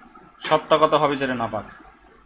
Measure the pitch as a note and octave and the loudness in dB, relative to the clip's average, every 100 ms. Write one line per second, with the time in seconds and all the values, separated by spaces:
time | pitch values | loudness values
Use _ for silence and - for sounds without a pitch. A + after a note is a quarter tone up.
0 | - - - _ - D#3 - D#3 D#3 D3+ | -20 -20 -20 _ -2 0 2 2 4 2
1 | D3 C3+ C3 B2 A2+ G#2+ G2 - - _ | 0 -2 -4 -4 -6 -8 -10 -18 -20 _
2 | _ _ | _ _